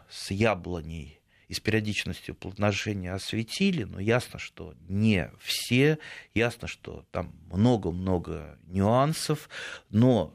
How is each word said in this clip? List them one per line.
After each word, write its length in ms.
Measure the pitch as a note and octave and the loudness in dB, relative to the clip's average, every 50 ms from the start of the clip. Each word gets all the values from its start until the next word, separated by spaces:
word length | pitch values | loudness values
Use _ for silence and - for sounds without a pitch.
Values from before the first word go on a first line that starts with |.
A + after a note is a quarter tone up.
| - _ | -12 _
с 200 | - - - - | -16 -14 -8 -6
яблоней 920 | G2+ G2 A2 A2+ G#2 F2+ E2+ F#2 F2+ E2+ D#2 D#2+ D#2+ E2 C#2+ C#2+ D#2 _ _ _ _ _ _ - | 0 2 4 2 2 0 -2 -6 -6 -6 -8 -8 -10 -10 -12 -14 -16 _ _ _ _ _ _ -10
и 60 | F2 | -10
с 60 | - | -4
периодичностью 760 | - - G#2 A2 G#2+ G#2+ G2+ - - - F2 - - - E2+ | -2 0 0 2 0 0 -4 -4 -4 -6 -8 -8 -10 -12 -12
плодоношения 800 | - - F#2 F#2 - G2+ G#2 G2 F#2+ - A2+ G#2 G2 F2+ F2+ F#2 | -12 -12 -12 -4 0 0 0 0 0 -2 -4 -6 -6 -6 -6 -6
осветили, 680 | G2 - - - G#2+ A#2 - - - G3 G3 F#3 D#3+ G#2 | -6 -6 -6 -6 -6 -6 -6 -2 0 0 2 2 0 -4
но 160 | F2 F2 F#2 | -6 -8 -4
ясно, 380 | G2 G#2+ A2+ B2 - - - - | 0 2 2 2 0 -2 -10 -14
что 360 | - - - - E2+ E2+ - - E2 E2+ | -14 -14 -14 -16 -16 -16 -16 -18 -10 -4
не 420 | F#2+ G2+ G#2+ A2+ G#2+ F#2 C#2+ - - - | 0 2 4 4 4 4 2 -2 -8 -12
все, 600 | - - - - - - A#2+ B2+ C3+ D3+ D#3 D3+ - - - - - - _ | -8 -6 -4 -4 -2 2 4 4 4 4 2 0 -4 -10 -18 -18 -20 -4 _
ясно, 320 | G#2 A2+ A#2+ A2+ - - | 0 0 0 0 -4 -10
что 380 | E2 - - - - D#2 D#2 - _ - | -12 -12 -12 -14 -14 -14 -14 -14 _ -6
там 200 | F2 F2 - D#2 - D#2+ E2+ E2+ | -6 -6 -6 -10 -16 -14 -4 2
много-много 1080 | F#2 G#2+ B2 B2 A2 F#2+ E2+ E2 F2+ F#2 F#2+ F#2 F2 E2 - D#2+ D#2+ D2+ D2 D2 - _ | 4 6 6 6 4 2 -2 -4 -2 0 0 0 0 0 -4 -8 -10 -10 -14 -18 -20 _
нюансов, 800 | - F2+ F#2+ G2 G#2 A#2 B2+ C3+ D3+ D#3+ - - - D3+ D3+ - - - - - - - - - _ | -6 0 2 4 4 4 4 4 2 0 -2 -2 -2 -4 -4 -6 -10 -14 -14 -12 -12 -14 -16 -12 _
но 440 | - G#2 A#2 B2+ B2+ G#2+ E2 - - | 4 6 6 8 6 4 2 0 -6